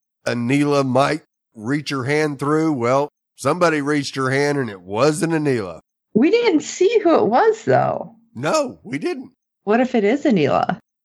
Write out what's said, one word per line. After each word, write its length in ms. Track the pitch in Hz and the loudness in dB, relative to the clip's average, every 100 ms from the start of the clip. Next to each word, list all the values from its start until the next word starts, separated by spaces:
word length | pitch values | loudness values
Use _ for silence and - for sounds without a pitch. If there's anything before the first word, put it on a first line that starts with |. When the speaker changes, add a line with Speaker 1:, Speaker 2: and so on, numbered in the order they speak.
| _ _ - | _ _ -6
Speaker 1:
Anila 580 | 120 120 143 147 143 135 | -4 -2 0 2 0 2
might 360 | 127 143 156 - _ _ | 2 0 -2 -8 _ _
reach 360 | 113 107 147 139 | -12 -6 -6 -4
her 140 | 139 123 | -6 -2
hand 340 | 147 156 135 | -2 -2 -2
through. 340 | 143 156 160 | -2 0 0
Well, 360 | 143 117 135 147 _ _ _ | -2 0 0 -2 _ _ _
somebody 440 | 139 175 175 156 | -4 0 0 0
reached 340 | 139 147 135 139 | -2 -2 -4 -4
her 160 | 131 | -2
hand 260 | 135 143 143 | 0 0 -2
and 120 | 120 | -4
it 120 | 98 | -8
wasn't 520 | 90 104 147 151 165 | -8 0 2 2 -2
Anila. 460 | 160 147 123 95 80 _ _ _ 214 | 0 0 -2 -4 -12 _ _ _ 2
Speaker 2:
We 160 | 302 | 4
didn't 300 | 453 466 311 | 4 2 0
see 380 | - - 370 466 | -2 0 2 4
who 120 | 330 294 | 4 2
it 120 | 202 | 4
was, 380 | 240 440 427 - | 4 2 2 0
though. 500 | 127 131 - - - _ | 2 2 -4 -8 -18 _
Speaker 1:
No, 460 | 104 147 - - 87 | -8 -2 -2 -2 -10
we 140 | 196 190 | -12 -6
didn't. 360 | 285 285 - _ _ _ - | -6 -6 -12 _ _ _ -2
Speaker 2:
What 140 | 226 | 0
if 120 | 254 | 2
it 100 | 240 | 0
is 200 | 202 285 | 0 0
Anila? 560 | 311 202 135 90 - 180 _ _ | 2 2 2 2 0 -6 _ _